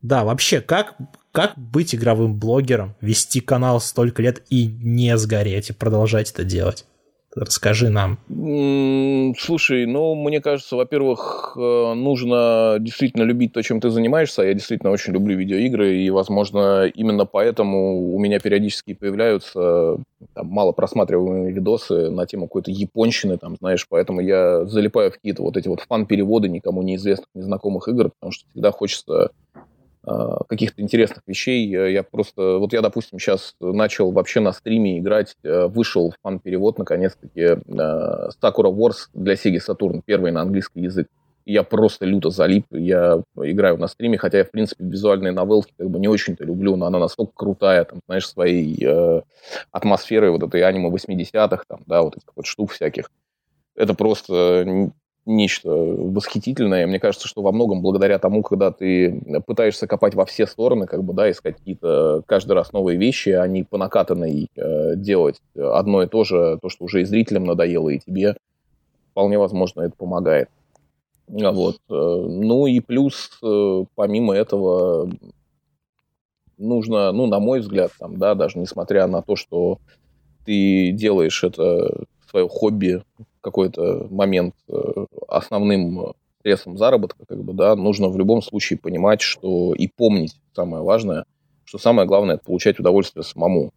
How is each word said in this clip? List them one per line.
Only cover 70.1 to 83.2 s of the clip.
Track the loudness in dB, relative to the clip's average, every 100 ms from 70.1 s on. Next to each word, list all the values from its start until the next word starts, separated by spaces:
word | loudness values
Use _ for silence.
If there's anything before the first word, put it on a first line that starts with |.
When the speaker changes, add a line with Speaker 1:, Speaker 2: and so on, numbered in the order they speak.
| -4 2 2 0 _ _ _ _ _ _ _ _ -2
Speaker 2:
А | 0
вот, | 0 -2 -2 _
э, |
ну | -2 0 -2 -4 -4 0 2 4
и | 2
плюс, | 0 0 0 -2 -16 -10
э, | -2 0 2 0 -4 -4
помимо | -2 0 0 0
этого, | 0 0 0 2 2 0 -2 -8 -16 -20 _ _ _ _ _ _ _ _ _ _ _ _
нужно, | -2 -2 0 0 0
ну, | 2 2
на | 2
мой | 2 0
взгляд, | -2 -2 -2 -4
там, | -14 -2
да, | 0 2
даже | 0 -2
несмотря | -8 -8 -2 2 2
на | 0
то, | -2 -4
что | -4 -2 -2 -2 _ _ _ _ _ _ -4
ты | 0 2 4 2
делаешь | 0 0 2 2 0
это, | -2 0 2 2 0 -4 -10 _ _
своё | -2 0
хобби, | 0 0 2 0 -2 -4 _